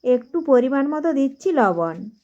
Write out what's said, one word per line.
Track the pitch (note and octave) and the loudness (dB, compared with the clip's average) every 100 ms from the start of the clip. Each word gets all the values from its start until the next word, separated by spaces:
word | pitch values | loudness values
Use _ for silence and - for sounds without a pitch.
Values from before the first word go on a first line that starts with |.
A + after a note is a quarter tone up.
একটু | B3 B3 A#3+ E4+ D#4+ | 0 0 0 -6 2
পরিমাণ | B3+ B3+ C#4 C#4 | 2 4 0 -2
মতো | D4+ D#4+ | -2 -2
দিচ্ছি | C#4 C4+ C4+ F#4+ D#4 | 0 -2 -2 -4 2
লবণ। | G#3 E3+ E3 E3 G3+ _ | 2 0 -4 -6 -14 _